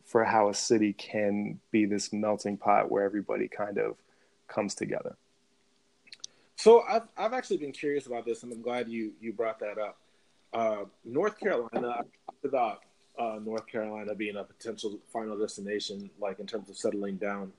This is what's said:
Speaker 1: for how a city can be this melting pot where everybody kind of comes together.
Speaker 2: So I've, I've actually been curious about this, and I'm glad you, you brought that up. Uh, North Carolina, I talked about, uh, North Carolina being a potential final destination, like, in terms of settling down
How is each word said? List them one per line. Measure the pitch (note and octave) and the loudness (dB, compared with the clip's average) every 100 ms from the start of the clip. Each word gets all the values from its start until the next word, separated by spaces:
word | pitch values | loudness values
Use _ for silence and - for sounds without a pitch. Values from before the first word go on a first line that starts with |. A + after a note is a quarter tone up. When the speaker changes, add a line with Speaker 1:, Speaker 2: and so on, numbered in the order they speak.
Speaker 1:
for | - A#2 | 2 4
how | G#2+ A2 G#2 | 6 6 4
a | |
city | G2+ - A2+ G#2+ | 2 4 6 6
can | G2 - G#2+ G#2 G2+ G#2 - - | 2 -4 0 2 0 -2 -6 0
be | A2 | 2
this | G#2 G2+ - | 2 0 -2
melting | G#2+ G#2+ G#2 G2+ G2 | -2 0 0 -2 0
pot | G#2 G#2 G#2+ | 4 4 4
where | G#2 | 2
everybody | G2+ G#2 F#2+ G#2 G#2 | 2 0 -2 -2 -2
kind | - G#2 G#2+ | -4 -4 -2
of | G#2+ - _ _ _ _ - | -2 -4 _ _ _ _ -6
comes | - G2+ | -4 -2
together. | - A2 G#2+ - - _ _ _ _ _ _ _ _ _ - - _ _ | -4 -4 -4 -6 -12 _ _ _ _ _ _ _ _ _ -20 -20 _ _
Speaker 2:
So | - A3 A#3 | 6 10 10
I've, | - A3 - - | 8 0 -2 -4
I've | G#3+ | -2
actually | B3+ - F3+ | -2 -2 -2
been | C#3+ | -2
curious | C3 D3 C#3+ B2 | -4 -2 -2 -4
about | A#2+ | -4
this, | A#2 A2+ | -4 -6
and | B2 | -8
I'm | A#2 | -8
glad | A#2 B2 A2+ | -4 -4 -2
you, | A2+ G#2+ - | -4 -6 -6
you | A2+ | -8
brought | G#2 A2 A2 | -4 -4 -4
that | G#2+ G#2 | -6 -4
up. | G#2 - _ _ _ _ _ | -6 -8 _ _ _ _ _
Uh, | A#2 A2+ G#2 F#2+ _ | 0 0 0 -6 _
North | A#2 C3+ F3+ F3 | -4 0 0 0
Carolina, | G3+ C3+ A2+ A#2 A#2+ | 0 0 0 -4 -2
I | A#2+ A#2 _ | -4 -8 _
talked | - - | -20 -8
about, | C#3 C3 A2+ G2 - _ _ - | -2 0 0 -2 -14 _ _ -6
uh, | A#2 A2 | -4 -4
North | G#2+ A2 - | -6 -6 -6
Carolina | A#2+ G#2+ G#2+ G#2 | -6 -4 -6 -8
being | G2+ G#2 G2+ | -6 -6 -6
a | |
potential | F#2+ - A2+ A2 A2 G2+ - | -10 -10 -10 -8 -8 -8 -8
final | A#2 A2 G#2 | -8 -6 -4
destination, | G#2+ - G2+ G#2 G#2 G2+ G2+ - | -4 -4 -6 -4 -4 -8 -12 -8
like, | G2+ F#2+ | -8 -6
in | G2+ | -8
terms | A2 G2 | -8 -10
of | G2 | -6
settling | A2+ G2+ G2+ F#2+ | -4 -2 -4 -4
down | G#2 G2+ F#2+ | -6 -6 -10